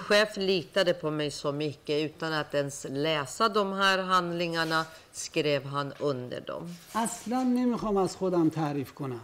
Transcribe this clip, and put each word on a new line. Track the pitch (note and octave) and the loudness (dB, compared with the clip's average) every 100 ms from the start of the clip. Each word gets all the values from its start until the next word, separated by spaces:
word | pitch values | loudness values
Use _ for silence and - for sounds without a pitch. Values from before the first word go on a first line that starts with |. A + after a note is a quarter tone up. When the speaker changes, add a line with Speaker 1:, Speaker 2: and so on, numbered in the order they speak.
| - | 2
Speaker 1:
chef | G#3 G#3+ G3+ | 4 4 0
litade | F#3+ F#3+ - G3 F3+ | 0 0 0 0 2
på | E3+ D3+ | 2 0
mig | D3+ D3 | -2 -2
så | - D3+ | -2 -4
mycket, | C#3+ D3+ C#3 - D3+ D#3 | -2 -2 -4 -2 0 0
utan | - D#3+ | -2 -2
att | D#3 D3 | -2 0
ens | C#3+ C#3+ - C#3+ | -2 -2 -4 -6
läsa | C3+ D#3 D3+ C#3 - A3+ | -2 0 0 -2 0 2
de | G#3 G3 | 2 0
här | F#3+ G3 F#3+ | 2 2 2
handlingarna | F#3 F#3 F3 E3+ E3+ E3 D#3+ D#3+ D#3+ - - | 4 2 2 0 0 0 2 2 0 -8 -16
skrev | - - E3 D3 C#3+ | -12 -4 0 2 2
han | C3+ C#3+ C#3 - | 0 -4 -4 -2
under | D3 B2+ B2 C#3 | -2 -2 -4 -8
dem. | - - E3+ F3 - | -8 -8 -8 -14 -8
Speaker 2:
اصلاً | G#3+ A#3 - G#3+ B3+ | -4 -4 -4 -4 -2
نمی‌خوام | B3+ B3 B3 A3 A3 G3 | 2 2 2 0 0 2
از | F3+ - | 2 0
خودم | F#3 F3 D#3+ | 0 4 2
تعریف | D#3+ D3+ C#3+ B2+ | 2 -2 -2 -6
کنم. | - C3+ A#2 | -6 -8 -6